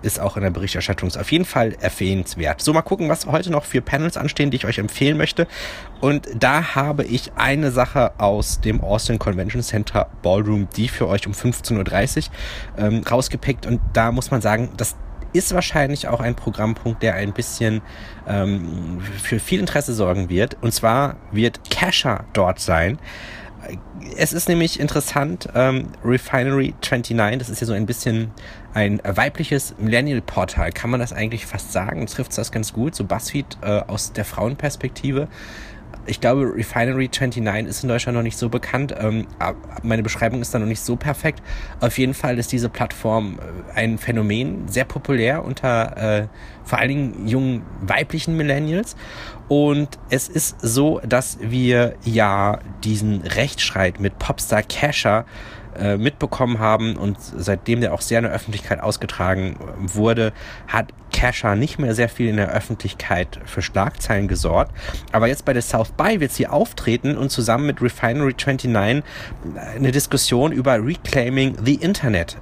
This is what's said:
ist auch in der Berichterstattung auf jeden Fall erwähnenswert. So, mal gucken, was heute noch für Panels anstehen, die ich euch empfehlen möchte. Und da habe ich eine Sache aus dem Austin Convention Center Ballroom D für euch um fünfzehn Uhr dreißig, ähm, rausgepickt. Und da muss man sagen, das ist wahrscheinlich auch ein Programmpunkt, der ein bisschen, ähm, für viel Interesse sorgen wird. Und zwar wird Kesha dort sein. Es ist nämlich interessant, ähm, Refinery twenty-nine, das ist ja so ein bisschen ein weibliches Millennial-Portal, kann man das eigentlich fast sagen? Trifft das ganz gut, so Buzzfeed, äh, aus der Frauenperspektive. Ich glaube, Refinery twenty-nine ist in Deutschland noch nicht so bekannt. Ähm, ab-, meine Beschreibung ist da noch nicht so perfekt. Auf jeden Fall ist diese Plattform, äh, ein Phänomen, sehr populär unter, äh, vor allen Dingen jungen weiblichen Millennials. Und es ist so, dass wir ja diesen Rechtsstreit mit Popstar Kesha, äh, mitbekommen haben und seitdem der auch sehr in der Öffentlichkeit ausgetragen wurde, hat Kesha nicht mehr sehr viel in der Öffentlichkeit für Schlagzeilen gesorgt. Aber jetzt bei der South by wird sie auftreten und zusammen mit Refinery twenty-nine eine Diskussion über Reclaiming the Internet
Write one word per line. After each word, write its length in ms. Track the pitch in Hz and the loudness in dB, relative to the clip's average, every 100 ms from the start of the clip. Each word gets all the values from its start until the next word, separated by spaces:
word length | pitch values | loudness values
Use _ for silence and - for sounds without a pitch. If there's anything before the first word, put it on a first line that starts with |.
ist 180 | - - | -4 -2
auch 160 | 98 - | -2 0
in 80 | |
der 60 | 95 | -2
Berichterstattung 600 | 87 95 85 95 95 90 95 | 0 -2 -2 -2 -2 -2 -2
auf 140 | 98 | 0
jeden 140 | 160 185 | 2 2
Fall 280 | 135 113 - | 2 2 0
erwähnenswert. 840 | 92 - 95 95 90 85 78 76 | -4 0 0 0 0 -2 -2 0
So, 120 | - | 2
mal 80 | 156 | 2
gucken, 260 | - 196 160 | 2 0 0
was 180 | 170 - | 0 0
heute 240 | 156 180 | 0 2
noch 140 | 147 | -2
für 160 | - 127 | 0 -2
Panels 380 | - 139 165 - | 0 0 0 -2
anstehen, 340 | 147 - 143 | -2 0 0
die 60 | 131 | 0
ich 80 | 98 | -2
euch 140 | - | -2
empfehlen 380 | 107 - 135 151 | -2 2 2 4
möchte. 300 | 156 - 170 - - - - - | 2 0 -2 -2 -10 -12 -14 -2
Und 260 | 135 143 143 117 | 2 2 -2 2
da 380 | 131 147 160 135 | 4 4 2 0
habe 300 | 147 143 - | 0 0 0
ich 260 | 120 - - | -2 -2 0
eine 340 | 123 143 147 | 2 2 2
Sache 400 | 123 127 143 113 - | 2 2 4 2 4
aus 420 | 101 104 - - | 2 4 0 0
dem 220 | 110 95 | 2 2
Austin 380 | 95 107 - 110 | 2 2 2 0
Convention 420 | - 92 90 123 | 2 0 0 -2
Center 440 | 117 107 104 104 - - | 0 -2 0 0 0 0
Ballroom 460 | 87 98 107 104 95 - | 2 4 4 0 0 -2
D 140 | 120 | -2
für 180 | - 90 | 0 2
euch 180 | 101 - | 0 -2
um 60 | |
fünfzehn 440 | 101 123 - - 110 | -2 -2 -2 0 0
Uhr 80 | 95 | 2
dreißig, 440 | 95 120 156 - - - - - - | 2 2 0 -4 -6 -10 -10 -10 0
ähm, 260 | 107 113 - | 2 2 0
rausgepickt. 560 | 120 131 123 - 117 - | -2 -2 -4 -4 -4 -2
Und 140 | 120 - | -2 0
da 180 | 123 113 | 2 2
muss 200 | 123 - | 0 -2
man 100 | 131 | 0
sagen, 300 | 104 110 123 107 | 2 0 -2 -4
das 220 | 113 - - - - | -6 -6 -12 -12 -2
ist 220 | 175 - 180 | 0 0 0
wahrscheinlich 540 | - 160 139 143 - | 0 2 0 0 -2
auch 100 | 120 | -2
ein 160 | 117 120 | 0 -2
Programmpunkt, 680 | - 104 110 110 120 110 | -4 -2 0 0 -2 0
der 120 | 117 | 0
ein 180 | 92 101 | 0 -2
bisschen, 500 | 98 - - 113 107 - - - - - | -4 -4 0 0 0 -4 -16 -16 -12 -4
ähm, 720 | 101 98 98 85 87 82 87 101 101 | 0 2 0 -2 -6 -6 -6 -8 -8
für 160 | - 113 | -2 -2
viel 220 | - 185 | 0 0
Interesse 320 | 180 147 135 | 2 0 0
sorgen 340 | 113 92 95 90 | 0 2 2 2
wird. 300 | 90 120 - | 2 0 0
Und 140 | 117 | -2
zwar 420 | - 113 123 139 - - | 2 2 4 2 -4 -4
wird 300 | 104 117 - - | 2 2 0 -6
Kesha 560 | - 180 - 139 101 - | 0 2 2 2 0 -2
dort 260 | 107 90 - | 2 2 2
sein. 400 | - 82 87 143 - - - - - - - - - - - - | 2 2 2 0 -8 -14 -14 -16 -16 -16 -14 -14 -14 -16 -8 -2
Es 160 | 147 | 0
ist 160 | 165 - | 0 2
nämlich 280 | 170 165 - | 4 4 2
interessant, 720 | 147 151 - 143 147 180 - 120 | 0 0 0 0 0 -4 -2 2
ähm, 320 | 131 131 - - | 4 2 -4 -4
Refinery 720 | 117 127 - 135 131 139 135 - | 2 2 2 0 2 2 0 -2
twenty-nine, 560 | - 123 117 117 104 127 | -2 -2 0 2 2 2
das 100 | 120 | -4
ist 140 | 104 | -4
ja 60 | 117 | -2
so 40 | |
ein 140 | 101 107 | 0 0
bisschen 460 | 120 123 110 110 - - - - | 0 0 0 0 -8 -16 -16 -6
ein 280 | 110 104 104 101 | 0 2 2 0
weibliches 680 | 98 135 - 160 139 - - | 0 0 0 0 0 -2 -2
Millennial-Portal, 960 | 110 117 147 127 - - 92 - 82 | 2 2 2 0 -2 -2 0 0 -2
kann 160 | - 117 | -2 -2
man 100 | 123 | 0
das 140 | 120 | -2
eigentlich 320 | - 110 113 - | -4 -4 -4 -6
fast 260 | 101 - | -10 -4
sagen? 360 | 92 98 - 120 | -4 -2 -4 -4
Trifft 300 | - 127 - | -6 -6 -4
das 140 | 110 | -4
ganz 220 | 113 104 | -2 -4
gut, 200 | 107 139 | -2 -2
so 120 | - 98 | -2 -4
Buzzfeed, 400 | 104 - 147 135 - | -4 -4 -6 -6 -6
äh, 220 | 104 104 - | 0 0 0
aus 240 | 104 - | -4 -6
der 140 | - 104 | -6 -6
Frauenperspektive. 1040 | - 110 139 147 - 135 - 135 135 151 - - - - - - - - | -2 -2 -2 -4 -4 -8 -4 -2 -2 -2 -8 -16 -16 -16 -16 -16 -12 -8
Ich 120 | 107 | 0
glaube, 320 | 120 135 127 107 | 2 4 2 0
Refinery 540 | 107 120 120 131 131 | -2 0 0 2 0
twenty-nine 580 | - 127 120 110 104 110 | 0 -2 0 0 0 -2
ist 160 | - | -4
in 60 | 127 | 0
Deutschland 260 | 113 - 120 | 0 0 0
noch 80 | |
nicht 140 | 117 - | 0 -2
so 120 | 117 | -2
bekannt. 440 | 123 - 127 139 - | -2 -2 -2 -2 -2
Ähm, 300 | 110 110 110 - | 0 0 -2 -4
ab-, 180 | 90 95 - - | -4 -4 -10 -6
meine 180 | 117 113 | 0 2
Beschreibung 400 | 107 - 113 123 | 0 2 0 0
ist 120 | 117 | -2
da 60 | 120 | -2
noch 60 | 107 | 0
nicht 160 | 110 | -2
so 140 | - 120 | -2 -2
perfekt. 480 | 147 143 160 - - - - - | -2 -2 -2 -4 -6 -8 -8 -2
Auf 180 | 120 - | 0 2
jeden 140 | 131 | 0
Fall 260 | 135 139 120 | 0 -2 0
ist 120 | 117 | 0
diese 180 | 127 117 | 0 0
Plattform, 680 | - 117 - 113 110 104 - 82 90 - - | -2 -4 -2 0 2 0 -6 -10 -12 -8 0
äh, 40 | |
ein 180 | 113 110 | 0 0
Phänomen, 680 | - 113 104 110 135 - - | 0 2 2 2 0 -4 -2
sehr 180 | 117 131 | -2 -2
populär 600 | 143 - 127 113 156 - | -2 0 2 4 2 -2
unter, 760 | 131 131 117 113 - 107 104 | -2 2 2 2 0 2 2
äh, 60 | 107 - - - | 0 -8 -18 -14
vor 160 | - 117 | -2 0
allen 100 | 123 | 2
Dingen 380 | 143 135 98 107 | 2 -2 -2 0
jungen 360 | 131 131 120 - - | 2 2 0 -4 -6
weiblichen 540 | 98 117 151 160 - 160 | 0 0 0 -4 -2 0
Millennials. 600 | 147 139 151 175 247 - - - - - - | 2 0 0 -2 -4 -8 -14 -14 -14 -10 2
Und 520 | 147 147 143 147 - - | 4 6 4 0 -4 -2
es 180 | 131 - | -2 0
ist 280 | 160 - - | -2 -2 -2
so, 400 | 117 123 147 - 117 | 0 4 4 2 2
dass 320 | 123 - - | 2 2 -4
wir 540 | 110 127 123 120 120 - | -2 2 4 6 4 0
ja 560 | 120 113 104 98 101 - - - | 0 4 4 4 2 0 -4 -6
diesen 380 | 110 107 107 101 | -2 2 2 0
Rechtsstreit 800 | 95 - 135 - - 95 95 90 | 0 0 0 0 -2 2 0 2
mit 180 | 98 - | -2 0
Popstar 460 | - - - 107 | -4 -2 0 0
Kesha, 640 | - - 147 - 113 107 127 - - - - | 0 0 0 2 4 2 0 -10 -16 -16 -14
äh, 220 | - 101 101 | -4 0 2
mitbekommen 640 | 127 - 147 - 120 113 | 0 0 -4 0 2 2
haben 380 | 110 110 113 - | 4 4 2 0
und 200 | 101 95 | -2 -2
seitdem 600 | - - 90 95 - 120 | -6 -4 0 0 2 2
der 140 | 110 | 2
auch 80 | - | 0
sehr 180 | - 117 | 0 2
in 60 | 117 | 2
der 80 | |
Öffentlichkeit 480 | - - 101 - - | -2 -4 -6 -2 -2
ausgetragen 720 | 107 - 104 - 92 95 95 - - - | 0 -2 -4 0 2 2 0 -6 -10 -6
wurde, 540 | 98 101 110 117 110 - - - - | -4 2 4 4 2 0 -12 -14 -2
hat 260 | 113 - - - | 0 0 -6 -4
Kesha 420 | - 123 - 113 101 | 2 2 4 2 2
nicht 240 | 147 - | 2 0
mehr 160 | 131 110 | 0 2
sehr 140 | 117 | 2
viel 180 | - 117 | 2 2
in 80 | 104 | 2
der 140 | 95 | 2
Öffentlichkeit 920 | - - 110 95 - - 87 90 - - | 0 -2 -4 -6 -6 -2 0 -2 -6 -10
für 160 | - | -6
Schlagzeilen 640 | - - 107 - - 101 98 | -2 0 0 0 0 0 2
gesorgt. 460 | 90 80 87 - - - - - | 2 4 4 2 -2 -8 -8 -2
Aber 140 | 110 117 | 2 2
jetzt 180 | 143 - | 2 2
bei 80 | |
der 80 | 120 | 2
South 300 | - 117 113 | 2 2 0
by 280 | - 175 220 | 2 2 4
wird 140 | 139 | 2
sie 140 | - - | 0 2
auftreten 680 | 143 226 - - 120 135 123 | 2 2 0 0 2 2 0
und 140 | 135 | 0
zusammen 380 | - 113 117 147 | 0 2 2 2
mit 140 | 139 | 0
Refinery 520 | 120 - 117 135 139 | 0 0 0 2 0
twenty-nine 720 | - - 131 127 110 101 139 - - - - 85 - - 110 | 0 0 0 2 4 4 2 0 -10 -12 -10 -10 -10 -8 0
eine 160 | 135 | 2
Diskussion 600 | 139 - 135 - 120 151 | 4 2 2 2 4 4
über 340 | 135 131 117 117 | 2 4 4 2
Reclaiming 720 | - - 139 120 135 135 101 | -2 0 0 2 2 2 2
the 120 | 113 143 | 2 2
Internet 600 | 165 208 127 95 - - | 2 2 2 2 0 -6